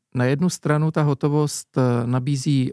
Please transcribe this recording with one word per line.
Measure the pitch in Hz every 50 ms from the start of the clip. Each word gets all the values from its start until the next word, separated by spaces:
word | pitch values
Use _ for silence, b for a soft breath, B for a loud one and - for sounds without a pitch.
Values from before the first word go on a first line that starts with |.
| _ _ -
na | 131 123
jednu | 127 143 139 180 180
stranu | - - - 147 151 151 156 160
ta | 156 165
hotovost, | 151 147 139 - - 147 147 151 151 147 - - - _ - 139
eh, | 127 123 120 120 117
nabízí | 120 123 127 127 143 143 135 131 156 143 135 127 127